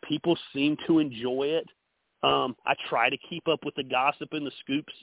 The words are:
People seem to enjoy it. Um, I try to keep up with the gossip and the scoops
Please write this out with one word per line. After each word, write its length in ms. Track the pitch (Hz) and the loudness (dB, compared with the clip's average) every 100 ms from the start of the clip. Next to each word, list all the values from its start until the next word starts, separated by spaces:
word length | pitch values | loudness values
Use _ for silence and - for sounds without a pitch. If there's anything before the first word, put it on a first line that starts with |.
| - | -4
People 300 | 151 - 170 - | -4 2 0 0
seem 240 | 139 143 151 - | 0 0 0 4
to 120 | 165 | 4
enjoy 460 | 151 117 123 131 | 4 -2 -4 -2
it. 220 | 139 160 160 _ _ _ _ _ | 0 0 -4 _ _ _ _ _
Um, 320 | 143 139 131 120 - | 2 4 2 -2 -2
I 80 | 135 - | -2 0
try 200 | 135 120 | 2 2
to 80 | 135 - | 0 -8
keep 200 | 170 - | -6 -2
up 160 | 151 | -2
with 100 | 147 - | -2 -6
the 60 | |
gossip 460 | 131 127 135 - 147 | -4 0 0 0 -6
and 140 | 156 143 | -6 -8
the 40 | - | -10
scoops 320 | - 151 151 - | -4 -4 -4 -16